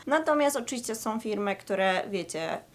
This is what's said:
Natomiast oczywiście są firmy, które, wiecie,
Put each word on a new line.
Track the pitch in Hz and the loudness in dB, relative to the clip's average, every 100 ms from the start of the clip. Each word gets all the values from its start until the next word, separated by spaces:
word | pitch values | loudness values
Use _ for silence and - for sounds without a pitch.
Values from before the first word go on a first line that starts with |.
| - | 0
Natomiast | 311 320 294 285 285 | 2 4 4 4 2
oczywiście | 240 247 240 | -2 -6 -6
są | 220 220 226 | -6 -4 -4
firmy, | 226 202 202 196 | -2 -2 0 -2
które, | - 190 190 185 - | -2 2 4 2 0
wiecie, | 196 165 156 160 - - | -4 -4 -4 -4 -4 -8